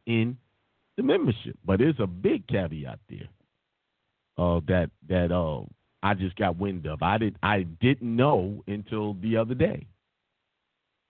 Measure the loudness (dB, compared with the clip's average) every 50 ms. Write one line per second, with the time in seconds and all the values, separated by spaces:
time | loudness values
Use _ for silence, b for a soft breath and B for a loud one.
0 | _ 0 0 2 2 0 -2 -6 _ _ _ _ _ _ _ _ _ _ _ -2
1 | 2 2 2 4 2 2 0 0 -4 -12 -14 -6 -2 0 2 4 4 4 2 2
2 | -2 -2 -2 0 0 2 2 0 -2 -2 -2 -2 -2 -2 -6 -8 -10 -10 -12 -14
3 | _ -16 -16 -16 -16 -18 -20 _ _ _ _ _ _ _ _ _ _ _ _ _
4 | _ _ _ _ _ _ _ 0 2 2 2 2 2 2 2 2 0 -2 -4 _
5 | -6 -2 0 0 2 2 0 0 -2 -2 -4 -6 -8 -12 -16 _ _ _ _ _
6 | 0 0 0 0 -2 -4 -2 -2 -2 -2 0 -2 -2 -4 -4 -4 -6 -8 -4 -2
7 | 0 2 2 2 0 -2 -2 -2 0 0 2 0 0 -4 -2 2 2 4 4 2
8 | 0 -2 0 2 4 4 4 2 2 -2 -6 -8 -8 -8 -8 -8 -8 -6 -6 -4
9 | -4 -4 -6 -4 -2 0 0 0 0 0 0 0 0 0 0 -4 -10 -14 _ _
10 | _ _ _ _ _ _ _ _ _ _ _ _ _ _ _ _ _ _ _ _
11 | _